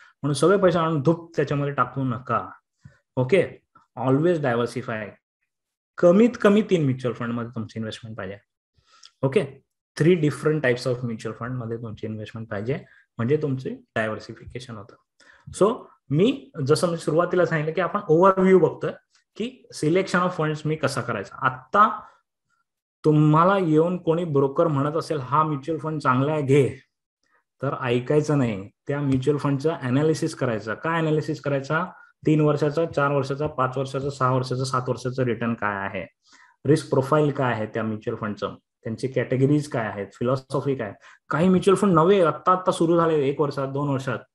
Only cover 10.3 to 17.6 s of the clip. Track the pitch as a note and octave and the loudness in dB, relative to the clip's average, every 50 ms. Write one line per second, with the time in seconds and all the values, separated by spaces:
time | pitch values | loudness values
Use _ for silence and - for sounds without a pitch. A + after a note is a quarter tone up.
10.3 | C#3+ - - D3+ D#3 D#3 D3 B2+ B2 B2 - C3+ B2+ B2 B2+ A#2+ A2+ G#2+ - A2+ | -2 -2 -2 0 0 2 0 0 0 0 -2 -4 -4 -4 -4 -6 -8 -8 -8 -10
11.3 | A2 - A#2 A#2+ B2+ B2+ A#2 A2+ A#2 A#2 B2 A2+ G#2 - - A2+ G#2+ G#2+ G#2+ - | -10 -8 -8 -8 -8 -8 -8 -8 -8 -10 -10 -12 -12 -10 -10 -10 -10 -10 -12 -12
12.3 | - A2+ A2 A2 A2 G2+ G#2 A2+ C#3 F3 - - _ _ _ _ _ - A#2 A#2+ | -12 -14 -12 -8 -8 -6 -4 -4 -4 -6 -8 -12 _ _ _ _ _ -6 0 0
13.3 | D3 D3+ D3+ C#3+ C3 C3 C3 G#3+ A#3+ C4 - _ _ A#2 A2 A2 G#2+ G#2+ - - | 2 0 0 -2 -4 -4 -6 -8 -10 -10 -14 _ _ -4 -4 -4 -4 -8 -10 -14
14.3 | A2+ - - - - B2 - - A#2 G#2 F#2+ - - _ _ _ _ _ _ - | -16 -18 -18 -16 -16 -16 -14 -14 -16 -16 -18 -20 -20 _ _ _ _ _ _ -20
15.3 | _ _ _ - - - F3+ G#3+ B3 C4 - - _ _ _ _ C3+ D3+ F#3 B3 | _ _ _ -18 -2 2 2 2 2 -2 -8 -16 _ _ _ _ 0 2 2 2
16.3 | C4+ - - - _ E3 C#3+ B2 D3+ D3+ - F3 E3+ E3 - - D3 D#3+ F3 F3 | 2 -2 -8 -14 _ -6 0 0 2 2 2 -2 -4 -4 -4 -2 0 0 0 2
17.3 | F3+ F3+ F3 D#3+ E3 D#3 | 2 0 0 2 0 -2